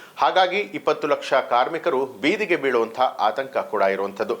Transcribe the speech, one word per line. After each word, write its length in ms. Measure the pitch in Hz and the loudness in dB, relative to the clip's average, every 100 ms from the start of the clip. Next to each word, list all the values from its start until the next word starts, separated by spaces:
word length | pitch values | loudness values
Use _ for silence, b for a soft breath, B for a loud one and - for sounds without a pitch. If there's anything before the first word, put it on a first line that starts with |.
| B B | B B
ಹಾಗಾಗಿ 420 | 147 185 185 196 | 2 4 2 0
ಇಪ್ಪತ್ತು 480 | 202 147 160 151 151 | -4 -4 -2 0 0
ಲಕ್ಷ 260 | 139 - | -2 2
ಕಾರ್ಮಿಕರು 720 | 135 127 120 131 160 170 131 135 | 0 2 2 2 0 -2 -2 -2
ಬೀದಿಗೆ 500 | 110 135 196 202 160 | -2 -2 0 0 0
ಬೀಳುವಂಥ 440 | 139 123 113 120 | 2 2 0 0
ಆತಂಕ 580 | 127 - - - 135 113 | 0 2 0 0 -4 -4
ಕೂಡ 240 | 113 107 | -2 2
ಇರುವಂಥದ್ದು. 560 | 98 98 98 98 107 120 | 2 2 -4 -4 -4 -4